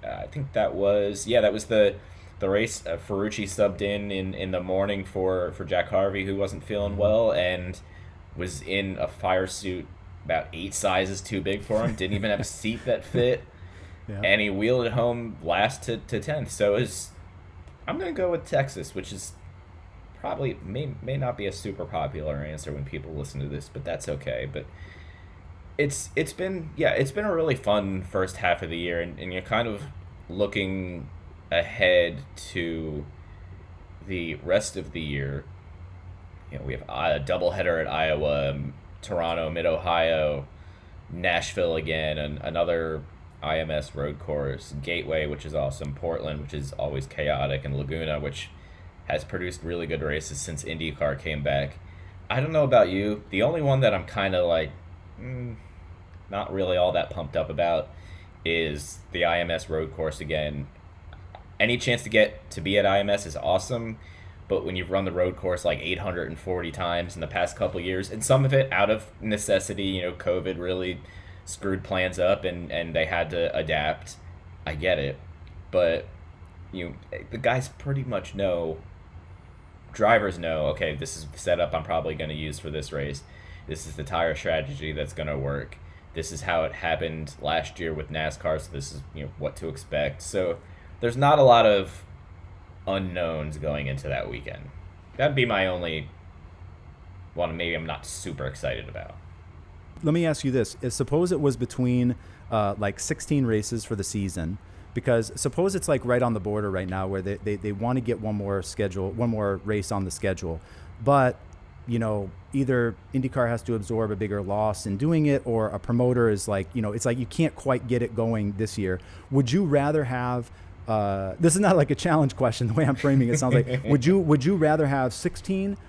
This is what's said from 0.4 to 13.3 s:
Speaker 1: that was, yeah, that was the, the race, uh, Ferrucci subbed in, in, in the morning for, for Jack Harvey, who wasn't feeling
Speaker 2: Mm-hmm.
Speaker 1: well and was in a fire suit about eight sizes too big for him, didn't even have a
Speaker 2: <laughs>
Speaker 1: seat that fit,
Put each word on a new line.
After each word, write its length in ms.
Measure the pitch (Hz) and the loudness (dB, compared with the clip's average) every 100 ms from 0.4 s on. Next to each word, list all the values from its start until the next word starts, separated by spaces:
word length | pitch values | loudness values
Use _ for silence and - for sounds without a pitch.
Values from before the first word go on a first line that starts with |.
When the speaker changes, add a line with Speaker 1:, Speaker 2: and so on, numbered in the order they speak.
| 139 | -4
Speaker 1:
that 220 | - - | 2 2
was, 520 | 90 98 104 101 98 110 | 4 4 6 4 0 4
yeah, 140 | 117 | 6
that 120 | 107 | 6
was 120 | 107 | 2
the, 300 | - 110 101 - - - - - | 2 6 6 4 -14 -18 -18 -4
the 100 | 95 | 2
race, 360 | 101 113 - 82 | 2 2 -4 -6
uh, 120 | 85 | -6
Ferrucci 460 | - 98 104 107 | -2 -2 0 -2
subbed 360 | 98 - 104 90 | -4 4 2 4
in, 320 | 101 101 101 | 0 0 -2
in, 220 | 95 95 | -2 -2
in 160 | - 95 | -2 -2
the 100 | 92 | -2
morning 420 | 90 95 101 98 | 0 2 2 0
for, 460 | 95 95 92 92 87 | -2 0 2 2 0
for 120 | 87 | -4
Jack 240 | 82 90 - | 0 0 2
Harvey, 380 | 95 98 98 95 | 4 2 2 -2
who 100 | 98 | 0
wasn't 260 | 101 98 | 0 -2
feeling 300 | - 104 101 | -4 -2 0
Speaker 2:
Mm-hmm. 80 | 101 | 4
Speaker 1:
well 320 | 104 107 113 | 4 6 4
and 480 | - 90 90 90 90 - - - - - - | 4 2 0 -4 -8 -12 -18 -18 -18 -14 -6
was 240 | 90 - | -6 -6
in 360 | - 98 95 92 | -2 0 0 -2
a 100 | - | -4
fire 380 | - 92 92 95 | -2 2 2 2
suit 400 | - 98 92 - - - - - | -4 -4 -6 -8 -16 -18 -16 -2
about 200 | 80 - | -2 0
eight 220 | 85 98 | -8 -6
sizes 460 | - 98 92 95 95 | 0 2 4 2 -2
too 200 | - 101 | -4 -2
big 220 | 90 101 | 0 -2
for 180 | - 107 | 0 0
him, 120 | 117 | 2
didn't 200 | 110 92 | 0 -2
even 160 | 101 107 | 0 0
have 100 | 101 | 0
a 40 | |
Speaker 2:
<laughs> 160 | - - | -2 -4
Speaker 1:
seat 240 | 110 117 | -4 -4
that 180 | - 113 | 0 -2
fit, 380 | - 127 120 | 0 2 4